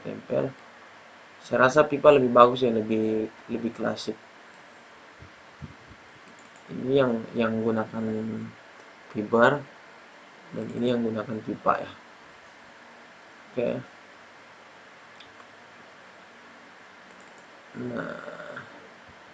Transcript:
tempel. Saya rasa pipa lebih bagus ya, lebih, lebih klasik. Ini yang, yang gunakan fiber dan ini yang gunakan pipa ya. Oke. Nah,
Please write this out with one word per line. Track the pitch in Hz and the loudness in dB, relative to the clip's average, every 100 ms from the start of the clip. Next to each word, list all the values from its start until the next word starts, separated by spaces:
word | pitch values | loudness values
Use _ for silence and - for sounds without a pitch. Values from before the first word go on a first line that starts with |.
tempel. | 107 107 - 131 135 - - - - - - - - - | -12 -12 -6 -4 -4 -8 -20 -20 -20 -20 -20 -20 -20 -20
Saya | - 120 | -6 2
rasa | 127 147 147 | 4 6 4
pipa | 139 147 | 6 6
lebih | 143 127 | 8 6
bagus | 120 120 127 | 8 8 6
ya, | 127 | 0
lebih, | 113 107 110 110 110 110 - - | 0 0 0 0 0 -4 -8 -10
lebih | 117 117 | -6 -6
klasik. | 117 113 107 - 110 - - - - - - - - - - - - - - - - - - - - - - - - - | -4 -6 -4 -8 -10 -12 -20 -20 -20 -20 -20 -20 -20 -20 -20 -20 -20 -20 -20 -20 -20 -20 -20 -20 -20 -20 -20 -20 -20 -14
Ini | - 123 139 | -10 0 2
yang, | 127 113 113 | 4 0 -4
yang | 117 113 113 | -2 0 0
gunakan | 113 113 110 113 113 110 110 110 113 - - - - - - 110 | 0 -2 -2 -4 -4 -4 -6 -8 -10 -16 -20 -20 -20 -20 -12 -8
fiber | 104 113 123 143 139 - - - - - - - - | 0 4 4 4 -6 -18 -20 -20 -20 -20 -20 -20 -16
dan | 113 113 113 | -12 -10 -4
ini | 120 | -2
yang | 120 | 0
gunakan | 117 110 107 110 | -2 -4 -6 -8
pipa | - - 95 98 | -8 -2 0 0
ya. | - - - - - - - - - - - - - - - - - | -4 -14 -20 -20 -20 -20 -20 -20 -20 -20 -20 -20 -20 -20 -20 -20 -12
Oke. | - 120 123 127 - - - - - - - - - - - - - - - - - - - - - - - - - - - - - - - - - - - - - - - | -4 -4 -4 -8 -20 -20 -20 -20 -20 -20 -20 -20 -20 -20 -20 -20 -20 -20 -20 -20 -20 -20 -20 -20 -20 -20 -20 -20 -20 -20 -20 -20 -20 -20 -20 -20 -20 -20 -20 -20 -20 -18 -10
Nah, | 123 120 - - - - - - - - - - - - - | -8 -8 -8 -10 -12 -14 -14 -16 -16 -20 -20 -20 -20 -20 -20